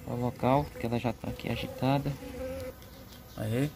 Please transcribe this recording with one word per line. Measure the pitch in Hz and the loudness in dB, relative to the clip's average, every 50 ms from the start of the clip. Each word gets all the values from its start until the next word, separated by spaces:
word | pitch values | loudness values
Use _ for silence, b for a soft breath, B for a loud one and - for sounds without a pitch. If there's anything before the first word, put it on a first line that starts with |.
| - | -4
pro | - 120 | -2 -2
local, | 120 123 123 120 - - 123 131 143 147 | 2 2 0 2 4 6 6 6 6 4
porque | - - - - | 2 -4 -4 -2
ela | 117 120 120 | 0 0 2
já | 120 120 113 | 2 0 0
tá | - - - | 0 -4 -4
aqui | 117 - - - | -4 -4 -2 -2
agitada. | 117 117 123 117 - - 131 131 139 143 143 143 139 - - - - - - - 262 - - - - - - - - - - - - - - - - - | -2 -2 -2 -6 -2 2 4 4 4 4 4 0 -2 -2 -6 -8 -6 -6 -6 -4 -4 -6 -6 -8 -10 -12 -16 -16 -16 -16 -16 -16 -16 -16 -16 -12 -6 -4
Aí, | 110 107 113 123 139 151 - | -2 0 2 2 2 0 -2